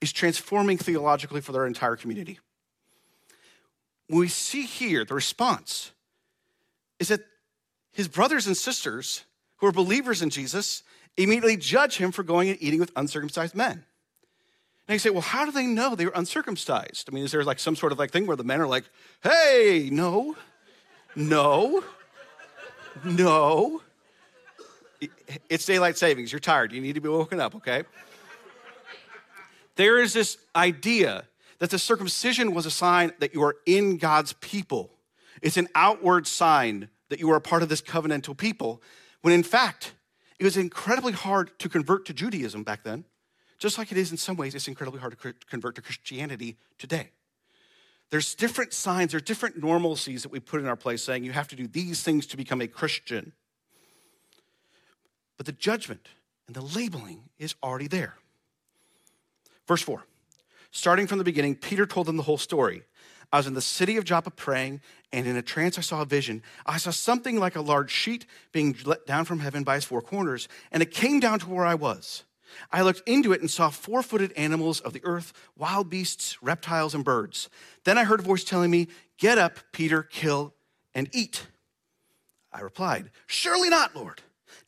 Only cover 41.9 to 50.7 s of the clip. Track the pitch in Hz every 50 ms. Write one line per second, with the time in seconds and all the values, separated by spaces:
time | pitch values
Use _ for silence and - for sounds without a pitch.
41.9 | 185 196 190 - 165 127 165 247 208 170 127 110 101 104 104 110 104 104 - 110
42.9 | 107 120 175 _ _ _ _ _ _ _ _ _ _ - - 208 - - 220 208
43.9 | 202 185 190 165 165 160 - - 190 170 143 135 139 143 - - 131 - 147 131
44.9 | 131 135 127 123 113 - - 131 113 _ - - - 123 107 123 120 - 117 -
45.9 | 131 - - - 139 127 147 147 127 110 117 117 110 _ _ _ _ - - 131
46.9 | 165 160 - - _ _ _ _ _ _ _ _ _ _ _ _ _ _ _ _
47.9 | _ _ _ - - 151 147 - - - 214 233 240 - 247 - - - - 202
48.9 | 180 180 180 160 165 160 143 - 220 - - 226 165 170 147 156 165 170 175 165
49.9 | 156 143 - - 131 123 - 135 - 135 - - - 151 139 127